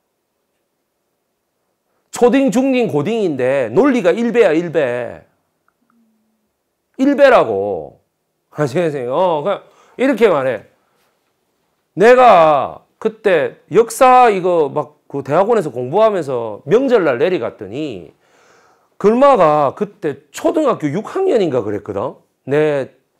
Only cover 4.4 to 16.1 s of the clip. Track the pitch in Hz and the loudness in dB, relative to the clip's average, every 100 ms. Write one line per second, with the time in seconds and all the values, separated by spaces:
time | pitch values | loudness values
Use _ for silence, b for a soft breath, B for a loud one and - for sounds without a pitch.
4.4 | 196 156 175 160 131 123 113 82 _ _ | 2 0 -2 -2 -2 -4 -8 -14 _ _
5.4 | _ _ _ _ _ _ 220 _ _ _ | _ _ _ _ _ _ _ _ _ _
6.4 | _ _ _ _ _ - 269 285 277 214 | _ _ _ _ _ -2 0 4 4 4
7.4 | 127 98 101 90 71 - _ _ _ _ | 2 -2 -4 -6 -10 -20 _ _ _ _
8.4 | _ - 147 147 165 143 120 143 185 156 | _ -6 -4 -4 -4 -6 -6 -2 -2 -2
9.4 | 165 180 _ b b b 262 220 220 147 | -4 -8 _ b b b -2 2 2 2
10.4 | 131 107 - _ _ _ _ _ _ _ | -2 -6 -10 _ _ _ _ _ _ _
11.4 | _ _ _ _ _ 151 220 247 247 185 | _ _ _ _ _ 2 4 6 6 6
12.4 | 156 143 98 78 _ - 220 220 202 165 | 4 2 -2 -10 _ -8 -8 -2 0 0
13.4 | 127 - - 165 233 - 262 254 240 196 | -2 -8 -2 0 0 2 4 6 4 2
14.4 | 180 170 143 135 135 _ _ 139 131 156 | 0 0 -2 -4 -8 _ _ -10 -2 0
15.4 | 196 226 156 117 123 180 220 | 0 0 -4 -8 -4 0 0